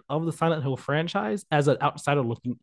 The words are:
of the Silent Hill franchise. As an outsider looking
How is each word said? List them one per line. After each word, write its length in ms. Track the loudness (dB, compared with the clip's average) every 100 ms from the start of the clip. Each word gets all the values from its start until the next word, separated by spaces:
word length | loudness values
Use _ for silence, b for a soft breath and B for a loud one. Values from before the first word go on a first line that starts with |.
| -4
of 160 | -4 -2
the 60 |
Silent 320 | 0 0 0
Hill 120 | -2 -4
franchise. 720 | -2 -2 0 -2 -2 -4 0
As 160 | 2 4
an 100 | 2
outsider 420 | 0 -2 0 0
looking 340 | 0 -4 -6 -4